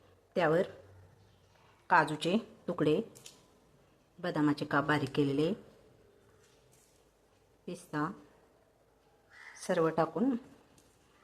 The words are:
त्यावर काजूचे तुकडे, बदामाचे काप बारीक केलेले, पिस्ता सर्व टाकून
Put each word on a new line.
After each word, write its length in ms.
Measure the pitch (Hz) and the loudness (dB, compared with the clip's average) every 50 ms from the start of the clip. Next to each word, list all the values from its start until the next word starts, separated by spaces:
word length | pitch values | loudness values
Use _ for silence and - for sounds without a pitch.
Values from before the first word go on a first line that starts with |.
| _ - _ _ _ _ _ | _ -20 _ _ _ _ _
त्यावर 260 | 190 170 151 160 175 202 - - - - - - - - - - _ - _ _ _ _ _ _ _ _ _ _ _ _ - | 0 0 2 2 2 0 -2 -6 -16 -20 -20 -20 -20 -20 -20 -20 _ -20 _ _ _ _ _ _ _ _ _ _ _ _ 4
काजूचे 480 | 185 165 156 147 151 147 - 165 185 226 - - - - - | 4 4 4 4 -2 -2 0 0 0 0 -2 -6 -16 -12 -8
तुकडे, 340 | - 170 - 156 151 156 185 226 - - - - - - - - _ _ _ _ _ _ _ _ _ _ _ _ _ _ - | -8 -2 0 2 2 2 0 -2 -6 -14 -20 -20 -20 -20 -20 -20 _ _ _ _ _ _ _ _ _ _ _ _ _ _ -8
बदामाचे 460 | 175 175 160 156 151 147 147 - 151 | -8 -4 0 2 2 2 2 0 -2
काप 180 | - - 143 151 | 0 0 0 2
बारीक 260 | 151 151 143 143 127 - | 2 0 0 0 -2 0
केलेले, 380 | 151 143 139 135 143 156 170 220 - - - - - - - - _ - - _ _ _ _ _ _ _ _ _ _ _ _ _ _ _ _ _ _ _ _ _ _ _ _ _ _ _ _ _ _ _ | 0 0 2 2 0 0 0 -2 -4 -8 -20 -20 -20 -20 -20 -20 _ -20 -20 _ _ _ _ _ _ _ _ _ _ _ _ _ _ _ _ _ _ _ _ _ _ _ _ _ _ _ _ _ _ _
पिस्ता 460 | 185 175 - - - - 147 151 170 208 - - - - _ _ _ _ _ _ _ _ _ _ _ _ _ _ _ _ _ _ _ - - - - - - - | -14 -14 -14 -14 -8 -6 -4 -4 -4 -6 -12 -20 -20 -20 _ _ _ _ _ _ _ _ _ _ _ _ _ _ _ _ _ _ _ -20 -20 -20 -20 -18 -12 -4
सर्व 220 | - 185 160 160 160 | -2 0 2 2 2
टाकून 480 | 156 - 156 156 - 170 233 277 240 233 - - - - - _ - - _ _ _ _ _ _ _ _ | 2 0 0 0 0 0 0 0 0 -2 -6 -14 -20 -20 -20 _ -20 -20 _ _ _ _ _ _ _ _